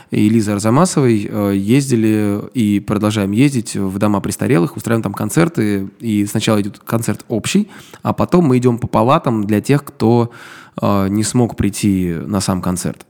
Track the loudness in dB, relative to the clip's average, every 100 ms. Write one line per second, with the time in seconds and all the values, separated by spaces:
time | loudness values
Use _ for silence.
0 | -6 0 4 4 2 0 2 2 2 2
1 | 2 2 0 -2 0 0 2 0 2 0
2 | 2 2 0 -2 -6 -2 0 0 0 0
3 | 0 0 -2 2 2 2 -4 -4 -4 -2
4 | 0 0 -2 -4 0 0 0 -4 -2 -2
5 | -2 -4 -2 0 0 0 -2 -2 -4 -8
6 | -4 -2 0 -2 0 0 -2 -8 -6 -4
7 | -2 -6 -4 -6 0 -2 -2 -10 -20 -10
8 | -6 -2 2 2 4 4 2 0 -2 0
9 | 2 2 2 -2 0 -2 2 0 0 -2
10 | 2 2 0 -6 -20 -20 -16 -4 0 0
11 | 0 -2 -2 0 0 0 -4 0 0 0
12 | -2 -4 -4 -4 -2 -2 -2 -4 -6 -8
13 | -18